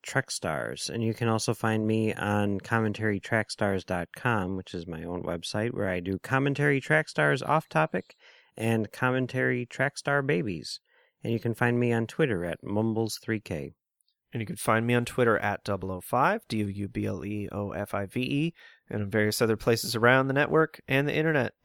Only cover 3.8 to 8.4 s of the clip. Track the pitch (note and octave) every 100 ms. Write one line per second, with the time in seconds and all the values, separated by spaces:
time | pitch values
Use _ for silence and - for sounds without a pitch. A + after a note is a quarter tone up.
3.8 | - F#2 E2+ - B2+ A2 F#2 F#2+ - F2+
4.8 | E2+ D#2+ E2+ F2+ F2 E2+ - G#2 A2+ F#2
5.8 | G2 F2+ F2 F#2+ - C3 C#3+ C#3 D3 C#3
6.8 | - D#3 D#3 - D3 C#3 - D#3 - D#3+
7.8 | D#3 F#3 - - - -